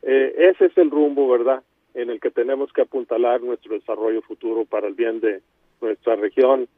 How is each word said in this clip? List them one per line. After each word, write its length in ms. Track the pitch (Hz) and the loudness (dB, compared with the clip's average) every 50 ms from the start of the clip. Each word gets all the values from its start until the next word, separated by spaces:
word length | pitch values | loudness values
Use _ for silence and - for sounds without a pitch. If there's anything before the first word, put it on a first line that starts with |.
| - | -2
Eh, 500 | - 131 135 135 131 - - - 185 190 | 0 0 0 0 0 0 4 4 4 6
ese 140 | - 392 | 6 2
es 120 | 349 - - | 2 4 4
el 140 | 175 151 139 | 2 2 4
rumbo, 360 | 147 151 147 143 139 139 131 | 2 0 2 2 0 2 2
¿verdad?, 360 | 127 120 117 127 131 131 _ _ _ _ _ _ _ | 2 2 2 0 -2 -2 _ _ _ _ _ _ _
en 140 | 131 120 117 | -8 -8 -6
el 100 | 117 107 | -8 -6
que 100 | - 127 | -6 -6
tenemos 420 | - - 120 127 135 135 139 - _ | -2 -2 -2 -2 -2 -4 -4 -6 _
que 100 | - 127 | -2 -2
apuntalar 580 | - - 135 120 _ 117 113 120 120 120 123 | -2 -2 -8 -6 _ -2 0 2 2 0 0
nuestro 340 | 120 123 120 110 _ 104 107 | -2 -4 -8 -8 _ -8 -10
desarrollo 480 | 107 _ - 110 104 110 113 113 113 104 | -10 _ -8 -8 -4 -2 -2 -2 -2 -4
futuro 420 | _ 110 _ - 113 113 113 113 | _ -16 _ -8 -6 -4 -4 -4
para 220 | _ - 107 101 | _ -4 -4 -4
el 80 | 104 98 | -6 -4
bien 240 | 90 117 113 113 113 | -2 -4 -4 -2 -2
de 220 | 110 110 101 95 _ _ _ _ _ _ _ _ | -2 -2 -2 -4 _ _ _ _ _ _ _ _
nuestra 340 | - 113 107 - _ 123 113 | -6 -6 -6 -4 _ -2 -2
región 540 | 101 104 104 - - 131 127 135 131 127 - _ | 0 -2 -4 0 2 4 4 4 2 0 -6 _